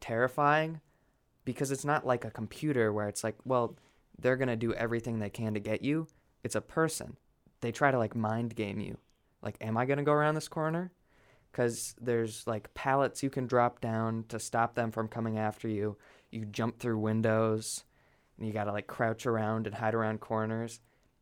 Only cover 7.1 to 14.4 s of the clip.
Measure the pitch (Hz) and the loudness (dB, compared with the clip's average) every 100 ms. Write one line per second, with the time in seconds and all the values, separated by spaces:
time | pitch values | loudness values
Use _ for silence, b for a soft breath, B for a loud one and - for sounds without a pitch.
7.1 | - _ _ _ - 120 113 143 131 110 | -14 _ _ _ -6 -4 2 4 4 2
8.1 | 117 107 113 120 110 104 107 98 - _ | 0 0 0 -2 -2 -4 -4 -6 -10 _
9.1 | _ _ _ 107 - 113 110 127 139 143 | _ _ _ -10 -6 -2 0 2 2 4
10.1 | 147 151 156 - 170 156 165 185 _ b | 4 4 0 -4 -4 -2 -2 -6 _ b
11.1 | b b b b - 120 117 - - 123 | b b b b 0 0 0 -8 -6 0
12.1 | 117 113 110 - 110 - - 139 135 135 | 2 2 -2 -4 -4 -4 -6 2 4 4
13.1 | - 135 135 123 123 120 - 120 110 113 | 0 -4 -2 2 4 4 2 -2 0 0
14.1 | 113 113 110 | -2 -4 -8